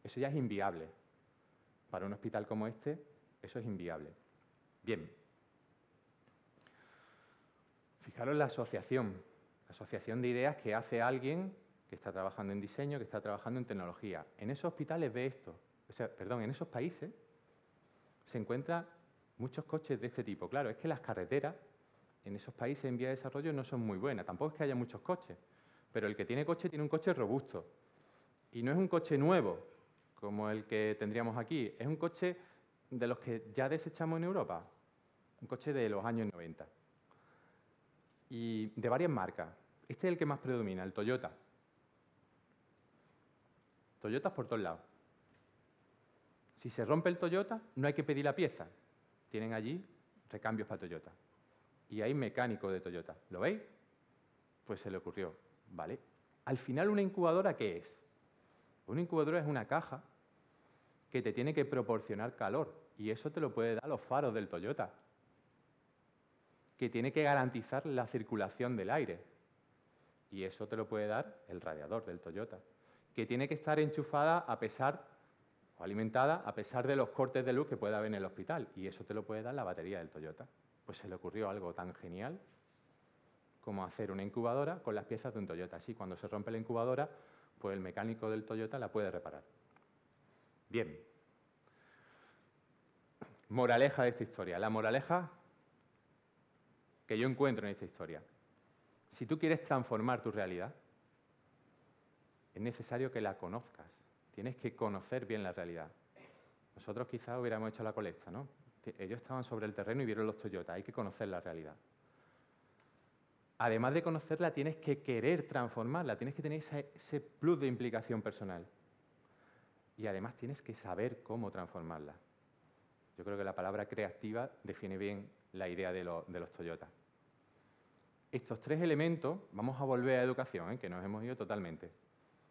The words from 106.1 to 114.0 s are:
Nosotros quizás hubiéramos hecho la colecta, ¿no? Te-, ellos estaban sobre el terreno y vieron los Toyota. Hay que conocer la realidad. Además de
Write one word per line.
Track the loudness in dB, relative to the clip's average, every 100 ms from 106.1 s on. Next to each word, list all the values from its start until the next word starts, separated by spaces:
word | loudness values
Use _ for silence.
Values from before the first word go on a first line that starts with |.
| -20 -20 -20 -20 _ _ -14
Nosotros | -8 -6 -4
quizás | -6 -4 -2
hubiéramos | 0 0 0
hecho | -2
la | -4
colecta, | -2 -4 -6 -10
¿no? | -10 -10 -14 -20 _
Te-, | -14 -8
ellos | -6 -6
estaban | -6 -6
sobre | -4 -2 -2
el |
terreno | -2 -2 0
y | 0
vieron | 2 0
los | 0
Toyota. | -4 -6 -4
Hay | -6
que | -6
conocer | -4 -6 -4 -4
la | -2
realidad. | -4 -8 -8 -14 _ _ _ _ _ _ _ _ _ _ _ _ _ _ _ _ _ 0
Además | 4 6 4
de | 4